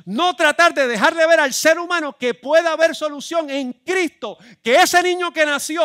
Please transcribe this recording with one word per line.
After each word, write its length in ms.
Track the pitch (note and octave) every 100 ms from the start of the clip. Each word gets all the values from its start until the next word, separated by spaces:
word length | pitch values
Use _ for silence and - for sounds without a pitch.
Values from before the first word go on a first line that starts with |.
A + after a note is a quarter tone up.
no 300 | F3 G#3+ F4+
tratar 400 | F4 D#4 D4 E4+
de 140 | C#4 C4
dejarle 360 | A3+ C#4 E4
ver 140 | D#4+ E4
al 140 | C#4+
ser 260 | - D#4 E4
humano 380 | F4 F4 D4+ -
que 160 | B3
puede 320 | A#3+ B3+ D#4 E4+
haber 300 | D#4 E4 D4+
solución 520 | D#4 C#4+ - E4 D4+
en 260 | C4+ B3+
Cristo, 640 | B3 - F#4+ E4+ - A3+ F3 A#3 G#3+
que 140 | A3
ese 260 | C4+ F4+ F4+
niño 280 | F4+ F4+ F4
que 140 | D#4+ D4+
nació, 360 | C#4+ - D#4